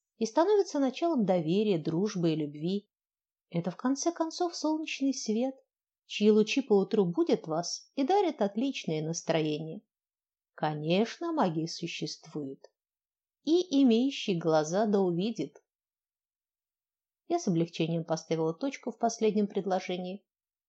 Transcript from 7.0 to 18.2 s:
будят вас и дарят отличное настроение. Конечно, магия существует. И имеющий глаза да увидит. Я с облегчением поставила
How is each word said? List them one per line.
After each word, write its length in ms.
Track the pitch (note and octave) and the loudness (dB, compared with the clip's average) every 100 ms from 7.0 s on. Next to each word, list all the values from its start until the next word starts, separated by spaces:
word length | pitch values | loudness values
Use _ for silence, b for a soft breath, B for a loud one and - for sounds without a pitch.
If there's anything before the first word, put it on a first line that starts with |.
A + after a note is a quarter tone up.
| F3+ | 2
будят 420 | F3 E4+ A3 D#3+ | 2 2 0 0
вас 420 | D#3 F3 - - - | -4 -4 -8 -8 -4
и 80 | |
дарят 380 | C#4 G4 F#4 D4 | 2 2 2 0
отличное 600 | G3+ - C#4 C4+ - D#3 | -2 0 -2 -4 -4 -2
настроение. 800 | D#3 E3+ - D#3+ D#3 D3+ D#3+ F3+ - _ _ _ _ _ _ - | -2 -4 -2 0 0 -2 -6 -12 -16 _ _ _ _ _ _ -6
Конечно, 760 | D#3 D3+ D3+ F#3 A#3 - E4+ | -4 -2 0 2 0 -4 -4
магия 380 | D#4 F#3+ D#3+ E3 | 0 0 0 -4
существует. 1000 | - E3+ - D#3 - D#3+ D#3 C3+ C#3 - _ _ _ _ _ _ _ - | -6 -10 -8 -10 -10 -12 -10 -10 -12 -18 _ _ _ _ _ _ _ 0
И 360 | E4+ F4+ C#4 | 0 2 4
имеющий 560 | C4+ A3+ C4+ C4+ - F3 | 6 6 2 -2 -2 -2
глаза 500 | E3 D#3 D3+ F#3 A3 | 2 2 2 0 2
да 120 | G3+ | 2
увидит. 640 | F#3 E3+ G#3 G#3+ C#3+ - _ _ _ _ _ _ _ _ _ _ _ _ _ _ _ _ - | 2 0 -2 -4 -8 -10 _ _ _ _ _ _ _ _ _ _ _ _ _ _ _ _ -4
Я 100 | E4+ | -2
с 80 | A3+ | 0
облегчением 560 | E3 E3 - D#3+ E3 | 0 0 -2 -2 -2
поставила 500 | E3 E3 | -2 -4